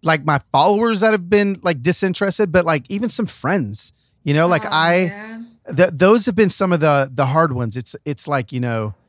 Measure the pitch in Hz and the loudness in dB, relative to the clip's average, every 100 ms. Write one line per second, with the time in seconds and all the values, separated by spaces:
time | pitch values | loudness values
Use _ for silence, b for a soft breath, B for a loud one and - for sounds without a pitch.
0 | 160 160 147 143 - 135 165 208 233 214 | 0 0 2 -2 0 2 2 2 0 2
1 | 220 214 175 208 202 190 180 151 135 175 | 2 0 0 0 2 -2 -2 -2 0 0
2 | 190 175 196 - 202 175 165 156 - 196 | -2 -2 -4 -2 0 2 2 -2 -4 -6
3 | 233 - 214 - 131 190 110 101 - _ | -4 -4 -6 -6 -4 -2 -2 -6 -10 _
4 | _ _ 160 147 170 170 - 156 165 175 | _ _ -2 2 2 2 0 2 2 2
5 | 180 202 214 226 233 _ - 135 175 143 | 0 -4 -14 -16 -18 _ -8 0 2 4
6 | 185 233 226 190 202 - 190 175 156 143 | 4 4 2 2 2 2 0 2 2 2
7 | 135 127 135 151 160 123 117 117 117 - | 0 -2 0 2 2 0 -4 -6 -10 -10
8 | - 147 - 139 117 131 123 113 107 98 | -8 -8 -4 -4 -2 -6 -4 -4 -6 -10